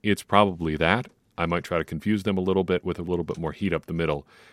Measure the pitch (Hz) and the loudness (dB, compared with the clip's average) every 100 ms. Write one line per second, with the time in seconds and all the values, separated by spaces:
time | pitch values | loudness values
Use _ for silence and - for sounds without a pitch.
0 | 107 98 - 101 104 85 82 78 80 107 | -2 -2 2 4 4 2 -2 2 2 2
1 | 131 - _ - 85 85 - 87 80 80 | -2 -14 _ -4 -2 -2 -2 -2 -2 -4
2 | 104 107 101 95 92 95 92 90 92 87 | -2 0 0 0 0 0 2 0 -2 -6
3 | 87 87 80 - 82 73 98 82 - 85 | -2 -2 -2 -6 -8 -4 -2 -2 -4 -2
4 | 80 73 - - - | -2 -2 -6 -20 -20